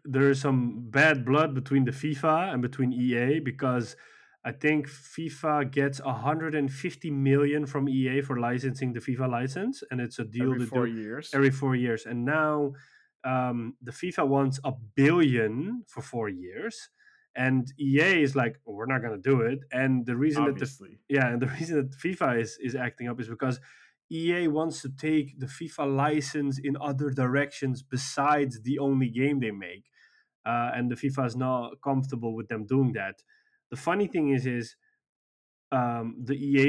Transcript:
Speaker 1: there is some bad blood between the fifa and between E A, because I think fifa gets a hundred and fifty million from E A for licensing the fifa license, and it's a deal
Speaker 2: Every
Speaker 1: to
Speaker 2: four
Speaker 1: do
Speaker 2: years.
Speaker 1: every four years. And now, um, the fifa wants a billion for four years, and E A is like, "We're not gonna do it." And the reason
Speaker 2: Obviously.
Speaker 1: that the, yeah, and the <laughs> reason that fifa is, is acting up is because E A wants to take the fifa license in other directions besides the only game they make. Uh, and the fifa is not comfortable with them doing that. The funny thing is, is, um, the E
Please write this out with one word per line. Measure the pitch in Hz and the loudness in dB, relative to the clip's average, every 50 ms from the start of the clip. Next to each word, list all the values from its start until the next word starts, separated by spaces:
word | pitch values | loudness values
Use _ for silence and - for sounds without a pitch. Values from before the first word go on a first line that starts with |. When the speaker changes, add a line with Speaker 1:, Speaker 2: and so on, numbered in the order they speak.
| - | -6
Speaker 1:
there | 143 127 131 139 139 | -2 2 4 6 6
is | 135 135 | 6 4
some | 147 143 131 127 123 120 101 117 123 113 | 2 2 2 2 2 0 -4 -6 -8 0
bad | 117 139 151 160 151 131 113 | 4 6 6 6 6 4 2
blood | 123 139 151 160 151 131 | 4 4 4 4 2 0
between | 131 131 - 139 139 131 | -4 -2 2 2 4 4
the | 117 | 2
fifa | 135 - - 156 147 139 - 160 156 165 185 196 147 | 0 -2 -4 -4 -2 0 2 2 2 2 2 0 -2
and | 123 | -2
between | 123 123 - 135 127 123 123 | -2 -2 -2 -2 0 0 0
E | 123 123 127 120 | 0 0 0 2
A, | 120 123 131 151 160 | 2 2 2 2 0
because | 151 - 135 - 139 127 123 123 113 101 - - - - - - - _ _ _ - | 0 -4 -4 -2 0 0 0 0 -2 -4 -8 -16 -20 -20 -20 -20 -20 _ _ _ -10
I | 123 - | -10 -6
think | - - 151 156 151 135 | 0 2 2 2 2 0
fifa | 139 - - - - - 165 165 151 131 - - 156 151 147 139 135 | -4 -10 -18 -20 -14 -10 -10 -8 -8 -8 -4 -2 0 0 0 -2 0
gets | 135 143 139 139 139 135 | 0 0 0 2 0 -4
a | 139 135 123 | -6 -6 -4
hundred | 113 117 143 156 160 160 156 151 | -2 0 0 0 0 -2 -2 -2
and | 151 139 135 | -2 -2 -2
fifty | 135 - - 175 - - - 160 | -4 -6 -8 -8 -8 -8 -6 -4
million | 143 139 135 135 135 139 147 143 147 151 147 | -2 2 4 4 6 6 6 4 2 0 -2
from | 135 - 143 139 139 | -2 -2 -2 0 0
E | 131 131 131 | 0 0 0
A | 127 131 143 139 | 2 0 0 0
for | 139 131 120 | 0 -2 -2
licensing | 120 120 123 123 135 131 - - 135 127 120 | 0 0 0 -2 -2 -4 -4 -2 -4 -4 -4
the | 120 | -4
fifa | - 135 123 123 131 127 | -4 -4 -2 -2 -2 0
license, | 120 117 127 135 139 180 208 254 262 - - - | 0 -2 -2 -4 -4 -4 -4 -4 -4 -6 -8 -6
and | 127 123 | -4 -4
it's | 120 117 - - | -4 -4 -6 -8
a | 113 | -8
deal | 104 104 120 127 131 131 | -6 -4 -2 0 0 0
Speaker 2:
Every | 123 | 0
Speaker 1:
to | 120 | -2
Speaker 2:
four | 110 127 127 120 | -2 0 0 0
Speaker 1:
do | 117 113 | 0 -2
Speaker 2:
years. | 113 107 104 117 143 151 - 139 | -6 -8 -8 -10 -10 -8 -2 2
Speaker 1:
every | 139 139 135 | 4 4 4
four | 135 135 139 131 131 | 4 2 2 0 2
years. | 123 123 120 113 110 - | 2 2 0 -2 -2 -4
And | 113 120 120 120 | -6 -6 -4 -2
now, | 135 151 156 156 151 151 147 143 139 139 - - _ _ _ _ _ _ _ - | 0 2 2 2 2 2 0 -2 -2 -4 -8 -16 _ _ _ _ _ _ _ -4
um, | 127 131 127 127 123 120 120 113 117 135 _ | -2 0 0 0 0 -2 -4 -4 -6 -10 _
the | 127 123 | -14 -16
fifa | - - 175 180 - 185 156 | -10 -6 -6 -4 -2 0 2
wants | 135 139 139 139 131 135 - - | 4 4 4 4 2 0 -2 -4
a | 139 | -4
billion | - - 110 104 - 139 135 151 170 175 160 135 123 117 110 107 110 127 165 208 247 240 214 | -6 -6 -10 -2 2 6 6 6 8 6 6 6 6 4 2 2 0 -2 -4 -4 -6 -8 -10
for | - - 135 | -12 -14 -14
four | - - 127 117 110 104 | -12 -8 -6 -4 -4 -4
years, | 92 87 90 90 95 127 190 233 - - - - _ _ _ _ _ _ _ _ - | -6 -8 -10 -12 -10 -8 -8 -8 -10 -12 -16 -20 _ _ _ _ _ _ _ _ -4
and | 131 131 131 131 131 120 - - - | -2 2 2 2 2 0 -2 -6 -4
E | 143 135 135 143 | 0 2 4 4
A | 165 190 190 165 | 6 6 6 4
is | 147 135 139 | 4 4 2
like, | 135 120 117 113 - _ | 2 0 0 -2 -6 _
"We're | 117 101 101 113 | -12 -10 -6 -2
not | 123 135 123 113 | 0 0 0 0
gonna | 117 107 95 | -2 -6 -2
do | - 131 139 120 | 2 2 4 4
it." | 113 120 135 135 135 - | 4 2 0 -4 -6 -6
And | 131 127 135 135 131 127 117 | -2 0 2 2 2 2 0
the | 123 120 | -2 0
reason | 120 143 160 147 147 147 | 0 0 2 2 2 2
Speaker 2:
Obviously. | 143 139 - 135 135 - - 98 - - - _ | 0 0 -2 -4 -8 -8 -12 -20 -20 -20 -18 _
Speaker 1:
that | - | 0
the, | 139 | 2
yeah, | 139 131 120 120 | 2 2 2 2
and | 120 | 0
the | 135 | -2
<laughs> | 135 135 147 | -2 -2 -4
reason | 160 165 165 | -4 -2 0
that | 147 139 135 | 0 0 -2
fifa | - - - 180 185 - 175 131 120 117 | -4 -6 -4 -4 -2 0 0 2 2 2
is, | 117 107 - - | 0 -2 -6 -8
is | 139 123 127 | -6 -4 -4
acting | 127 123 117 - - 120 120 | -2 -4 -4 -6 -6 -8 -6
up | 117 127 | -6 -6
is | 113 113 | -8 -8
because | 117 - 135 127 123 - - - - - - _ _ _ _ - | -6 -2 -2 -2 -2 -2 -6 -16 -20 -20 -20 _ _ _ _ -10
E | 165 160 165 170 175 | -6 -2 0 0 0
A | 180 175 | 2 0
wants | 156 147 156 156 160 135 - | 0 0 0 0 -2 -4 -6
to | - 135 | -10 -10
take | 135 - 151 156 156 151 139 139 - 127 | -10 -6 -2 0 2 2 0 -2 -6 -10
the | 131 | -10
fifa | 131 - - 170 156 - - 147 | -10 -8 -10 -12 -10 -6 -4 -2
license | 139 135 135 143 151 151 151 135 - - 151 143 139 131 | 0 2 2 2 2 2 0 -2 -2 -4 -2 -2 -2 -2
in | 135 135 139 139 143 | -2 -4 -4 -4 -4
other | 147 143 139 131 147 139 | -4 -4 -2 -2 -2 -2
directions | 131 135 127 123 131 143 143 - - - 139 131 123 - - | 0 0 0 2 2 0 0 -2 -4 -4 -4 -4 -4 -4 -6
besides | _ 127 123 - - - 147 143 147 147 147 143 135 113 110 107 | _ -6 -6 -6 -4 -2 0 2 4 4 4 2 0 -4 -6 -6
the | 123 143 143 | -4 -2 -2
only | 139 139 135 131 131 117 | 0 0 2 2 0 0
game | 110 120 135 147 147 135 | 0 0 0 0 0 0
they | 120 110 | -2 -2
make. | 101 98 92 87 92 101 - _ _ _ _ _ _ _ _ _ _ _ - | -4 -6 -10 -12 -14 -16 -20 _ _ _ _ _ _ _ _ _ _ _ -4
Uh, | 110 120 120 120 120 120 | -2 -2 0 -2 -2 -2
and | 120 123 123 | -2 -2 -2
the | 120 | -2
fifa | - - 135 135 139 131 | -2 -2 -2 0 0 -2
is | 117 113 | -2 -2
not | 127 131 131 131 123 120 120 - - - | -2 -2 0 0 -2 -4 -6 -12 -6 -4
comfortable | 143 135 135 135 135 147 120 117 117 113 | -2 0 0 0 -2 -4 -4 -4 -4 -6
with | 113 107 | -6 -6
them | - 113 107 107 | -6 -8 -8 -2
doing | 101 131 135 135 120 104 | 0 2 4 4 2 0
that. | 104 98 98 98 - _ _ _ _ _ _ _ _ _ _ | -2 -6 -6 -8 -12 _ _ _ _ _ _ _ _ _ _
The | - | -12
funny | - - 170 185 208 202 | -4 -2 0 2 2 0
thing | - - 165 151 139 | 0 0 0 2 2
is, | 135 123 131 | 2 2 2
is, | 127 123 120 113 - - _ _ _ _ _ _ _ _ _ _ _ _ _ _ _ _ _ _ _ | 0 -2 -4 -6 -8 -12 _ _ _ _ _ _ _ _ _ _ _ _ _ _ _ _ _ _ _
um, | 139 127 123 120 117 117 113 113 - - 127 | 0 0 0 0 -2 -4 -4 -6 -8 -6 -4
the | 113 139 | -4 -4
E | 127 139 139 139 135 135 | -2 0 4 6 6 8